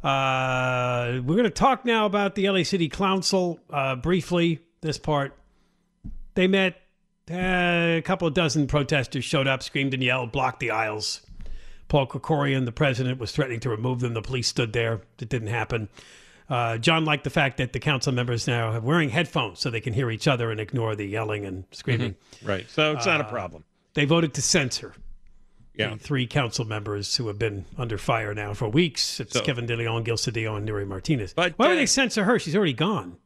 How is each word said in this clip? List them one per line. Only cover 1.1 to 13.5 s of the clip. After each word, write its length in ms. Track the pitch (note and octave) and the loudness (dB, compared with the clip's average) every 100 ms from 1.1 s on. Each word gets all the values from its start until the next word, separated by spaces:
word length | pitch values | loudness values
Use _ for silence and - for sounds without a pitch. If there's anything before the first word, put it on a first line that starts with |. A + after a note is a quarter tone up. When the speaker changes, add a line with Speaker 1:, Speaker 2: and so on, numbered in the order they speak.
| B2+ | -2
Speaker 1:
we're 120 | B2 F#3+ | 2 2
gonna 140 | A#3 | 2
talk 340 | - B3+ - | 4 4 4
now 220 | A#3+ A3+ G#3+ | 2 2 2
about 300 | G3+ G3+ G3+ | 2 0 2
the 100 | G3 | 2
L 100 | F#3+ | 2
A 80 | |
City 240 | D#3 G3 E3 | 2 0 0
Council, 720 | - G3 F#3+ - G3 F3+ E3 _ | 0 2 2 2 2 0 -4 _
uh, 280 | D3 C3+ B2+ | -2 -2 -2
briefly, 640 | D3+ F#3 - F3 E3+ D#3+ _ _ | 2 0 2 2 2 0 _ _
this 160 | D#3+ - | -6 -4
part. 400 | - C#3+ C#3 - _ _ _ _ _ _ - - - | 0 0 0 -8 _ _ _ _ _ _ -14 -12 -4
They 120 | - F#3 | 2 4
met, 340 | F#3+ F#3 - _ _ _ _ - | 4 2 -2 _ _ _ _ -8
uh, 40 | F3 F#3 F3+ F3 E3+ E3+ E3 | -2 0 2 4 4 4 2
a 40 | |
couple 240 | E3 F#3 E3+ | 2 0 2
of 60 | |
dozen 340 | C#3+ E3 D#3 C#3 | 2 2 2 2
protesters 580 | D3 C3+ D3+ A#2+ C#3 | 2 2 0 0 -4
showed 220 | A#2 D#3 C3+ | 0 0 2
up, 160 | C3 | 0
screamed 300 | - C#3+ C#3 | -2 -2 0
and 100 | C3 | 0
yelled, 300 | B2 C3 A#2+ | 2 0 0
blocked 280 | C3+ B2+ - | 0 -2 -2
the 100 | A#2+ | -2
aisles. 500 | A2 A2 G#2+ G#2 - - - - - - - - | 0 0 -2 -6 -8 -12 -14 -10 -10 -12 -18 0
Paul 180 | D3+ C3 | 2 2
Krikorian, 580 | B2 - D3+ C#3+ C3+ | -4 0 0 2 0
the 80 | B2 | -2
president, 460 | A2+ D3 B2 B2+ C3 | 0 0 2 -2 -2
was 140 | A2 | -4
threatening 280 | - C3+ | -2 -2